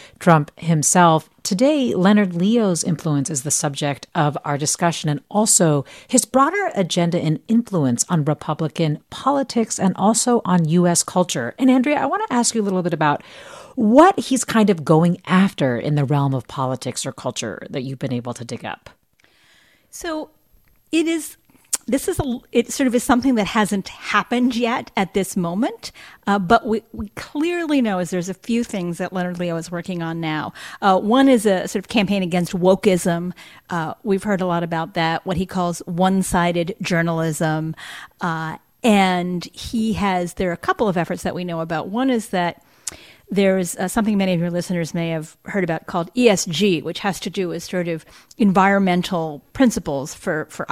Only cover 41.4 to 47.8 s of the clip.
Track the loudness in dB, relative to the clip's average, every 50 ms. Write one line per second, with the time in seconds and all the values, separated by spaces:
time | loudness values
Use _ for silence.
41.4 | -6 -6 -6 -6 -6 -4 -4 -6 -6 -4 -4 -2 0 0 0 -2 -2 -4 -2 -2
42.4 | -2 -2 -4 -8 _ _ _ _ -14 -14 -14 -14 -20 -20 -20 _ _ -4 0 2
43.4 | 2 2 2 2 0 -4 -6 -6 -6 -4 -2 -2 0 0 2 0 0 0 0 0
44.4 | -2 -2 -2 -4 -4 -4 -4 -4 -4 -4 -4 -4 -4 -4 -4 -6 -6 -8 -16 _
45.4 | -14 -8 -4 -4 -2 -2 -4 -6 -6 -6 -6 -6 -6 -4 0 2 4 4 4 4
46.4 | 0 -4 -2 0 2 2 2 0 -2 -6 -8 -6 -4 -6 -4 -4 -8 -8 -6 -6
47.4 | -6 -6 -6 -8 -8 -6 -6 -4